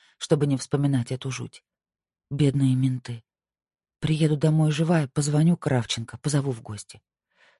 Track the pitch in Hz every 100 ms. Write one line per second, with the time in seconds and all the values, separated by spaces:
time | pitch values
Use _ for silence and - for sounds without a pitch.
0 | _ - - 156 143 131 - 139 143 135
1 | 117 127 135 123 117 - _ _ _ _
2 | _ _ - 143 143 139 135 127 131 127
3 | 123 117 - _ _ _ _ _ _ _
4 | 160 151 156 147 156 156 156 147 160 170
5 | 135 - 143 151 165 170 139 127 113 -
6 | 113 - 147 143 139 117 - 104 - -
7 | _ _ _ _ _ _